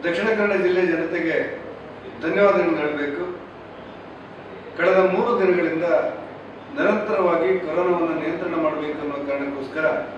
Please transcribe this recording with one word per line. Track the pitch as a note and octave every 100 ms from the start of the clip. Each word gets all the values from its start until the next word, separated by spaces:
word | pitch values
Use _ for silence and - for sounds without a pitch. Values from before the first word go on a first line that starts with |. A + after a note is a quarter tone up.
ದಕ್ಷಿಣ | E3+ F3 G#3+
ಕನ್ನಡ | A3 G3+
ಜಿಲ್ಲೆಯ | F#3+ F3+ F3+ F3+
ಜನತೆಗೆ | D#3+ - E3+ D#3+ D3+ - - - - - - - -
ಧನ್ಯವಾದಗಳನ್ನು | - F#3+ G3+ F#3 E3+ D#3+
ಹೇಳಬೇಕು. | D3 C#3+ C#3+ E3 F3+ F3+ - - - - - - - - - - - - - -
ಕಳೆದ | F3 F#3+
ಮೂರು | F#3 F#3 - G3
ದಿನಗಳಿಂದ | F#3 F3 D#3+ D#3+ F3 - - - - - - - - C#3+
ನಿರಂತರವಾಗಿ | G3+ G#3+ - G3 F3 E3 F#3 F#3
ಕೊರೋನಾವನ್ನು | D#3 E3 F3+ F3 E3
ನಿಯಂತ್ರಣ | D3+ D3+ - F3
ಮಾಡಬೇಕು | E3 D#3 D3+ D3 D3
ಅನ್ನೋ | D3
ಕಾರಣಕ್ಕೋಸ್ಕರ | C#3 C#3 C#3 C#3 C#3 C3+ D#3 D3+ D#3+ -